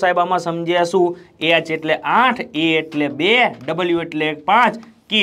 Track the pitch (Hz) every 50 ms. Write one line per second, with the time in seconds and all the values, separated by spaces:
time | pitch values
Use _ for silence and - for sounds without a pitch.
0 | 190 180 180 175 175 180 185 175 175 175 165 170 170 165 175 175 175 170 196 190
1 | 175 175 175 - - - _ - 156 160 165 165 160 165 160 156 156 156 156 -
2 | - 139 165 208 247 254 233 - 170 - - 151 160 165 160 160 160 160 - 147
3 | 147 143 147 139 160 196 226 254 240 185 120 - - 139 165 170 185 175 170 170
4 | 165 165 156 156 156 156 156 151 - - 196 233 247 226 - - - - - _
5 | _ - 208 214